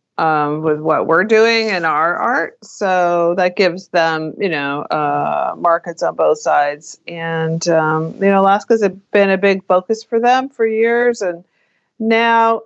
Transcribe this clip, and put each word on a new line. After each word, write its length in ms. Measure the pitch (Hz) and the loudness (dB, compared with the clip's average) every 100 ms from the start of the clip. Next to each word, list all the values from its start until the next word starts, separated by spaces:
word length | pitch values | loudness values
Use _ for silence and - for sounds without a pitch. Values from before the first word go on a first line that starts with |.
| _ - | _ -4
um, 440 | 160 151 147 151 | -2 0 -2 -2
with 160 | 156 151 | -2 -2
what 260 | 156 151 101 | 0 0 2
we're 180 | 165 | 0
doing 460 | 220 220 226 226 220 | 2 4 4 2 -2
and 160 | 185 165 | -2 -2
our 280 | 151 165 - | 0 0 0
art. 420 | 226 269 - - | -2 -2 -4 -10
So 720 | - - 196 185 175 175 170 180 | -20 -6 -2 0 2 2 0 0
that 200 | 180 180 | 0 0
gives 320 | 185 185 - | 0 -2 -4
them, 460 | 175 165 156 156 - | 0 0 0 -6 -6
you 120 | 185 | -4
know, 320 | 147 143 143 | -4 -4 -6
uh, 720 | - 156 147 143 147 147 131 - | -4 -2 -2 -2 -2 -2 -4 -2
markets 460 | 170 170 175 165 | 0 0 -2 -6
on 120 | 165 | -4
both 240 | 165 156 151 | 0 0 0
sides. 600 | 165 147 143 147 - - - | 0 0 0 -4 -14 -20 -14
And, 580 | 170 165 165 160 165 175 | -8 -6 -4 -4 -2 0
um, 440 | 160 156 156 160 | 0 2 0 -4
you 120 | - 196 | 0 2
know, 140 | 196 | 4
Alaska's 400 | 196 202 - 226 | 4 2 2 0
a, 80 | 196 | 0
been 400 | 185 - 208 196 | -4 -2 2 2
a 80 | 190 | 2
big 260 | 196 190 - | 2 0 0
focus 380 | 185 - 220 | 0 0 -6
for 160 | - 226 | -4 0
them 280 | 240 262 269 | 2 2 -2
for 160 | - 226 | -2 -2
years. 560 | 220 233 240 240 233 | 0 0 2 0 0
And 200 | 185 170 - _ _ _ _ - | -4 -6 -12 _ _ _ _ -6
now, 640 | 220 226 233 233 226 226 | 0 2 2 4 2 0